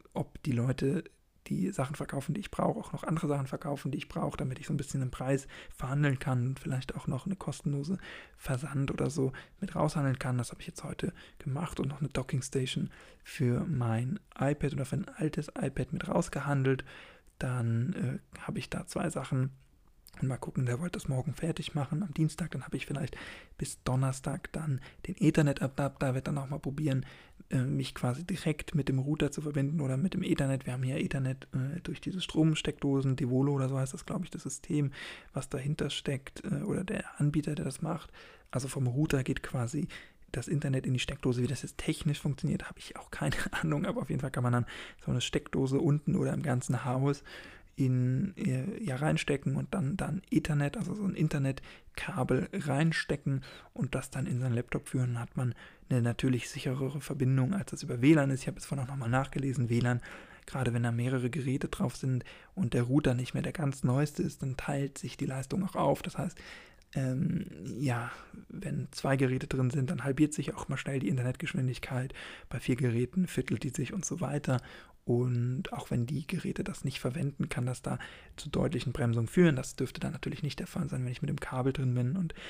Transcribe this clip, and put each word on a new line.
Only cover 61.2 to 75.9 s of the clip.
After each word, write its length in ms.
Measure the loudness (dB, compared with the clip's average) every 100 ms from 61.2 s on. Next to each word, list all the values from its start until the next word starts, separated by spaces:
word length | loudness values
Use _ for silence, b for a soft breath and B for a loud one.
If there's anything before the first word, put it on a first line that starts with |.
| 0
Geräte 380 | 0 0 0 -2
drauf 280 | 0 -2 0
sind 300 | 0 0 B B B -2
und 180 | 0
der 80 | 2
Router 320 | 4 4 4
nicht 220 | 2 0 -2
mehr 80 |
der 100 | -2
ganz 300 | 0 -2 2
neueste 400 | 2 4 2 0
ist, 180 | -2 -2
dann 160 | -4 -4
teilt 400 | -2 -2 -2 -4
sich 180 | -10 -4
die 120 | -4
Leistung 360 | -4 -2 -2
auch 120 | 0 2
auf. 260 | 2 2
Das 160 | -2 -4
heißt, 180 | -4 -6 B B B B -8 -2
ähm, 500 | 0 0 0 0 -4 -10 -8 -2
ja, 340 | 0 0 -4 B B -18 -14
wenn 380 | -8 -4 -4 -6
zwei 280 | -2 2 4
Geräte 280 | 4 2 0
drin 240 | 2 2
sind, 220 | 2 0
dann 120 | 0
halbiert 300 | 0 4 4
sich 220 | 4 -4 -4
auch 120 | -4
mal 100 | -4
schnell 200 | -2 0
die 120 | 2
Internetgeschwindigkeit. 1080 | 2 0 -2 -2 0 0 -2 -2 -2 -2 B B B B
Bei 100 | -2
vier 160 | 0 2
Geräten 520 | 4 4 2 2 2
viertelt 340 | 0 0 0
die 80 | 0
sich 240 | -2 -2
und 100 | -4
so 160 | -4 -2
weiter. 420 | -2 0 2 0 B B B -6
Und 680 | 2 4 4 2 2 0 -2
auch 180 | -6
wenn 160 | 0